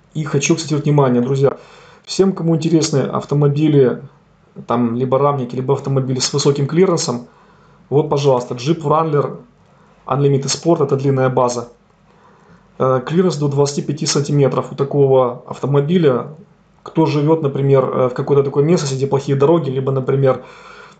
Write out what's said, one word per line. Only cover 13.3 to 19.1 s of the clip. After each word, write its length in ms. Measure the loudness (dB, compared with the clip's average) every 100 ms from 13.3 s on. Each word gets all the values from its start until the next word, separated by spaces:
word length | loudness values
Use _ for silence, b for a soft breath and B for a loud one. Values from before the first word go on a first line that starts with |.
| 0
до 140 | -2
двадцати 320 | 0 0 -2
пяти 240 | -6 -6 -4
сантиметров 600 | -2 0 2 2 0 -4
у 40 | -4
такого 680 | -2 2 4 4 2 -2 -12
автомобиля. 800 | -8 -2 0 2 2 2 0 -4 -14 -20 _ _ _
Кто 240 | -6 0 0
живёт, 360 | 2 2 0
например, 420 | 0 -2 2 2
э, 240 | 2 0 -2
в 60 |
какое-то 280 | -2 0 0
такое 220 | 2 0
место, 320 | 2 0 0 -4
где 100 |
плохие 320 | -2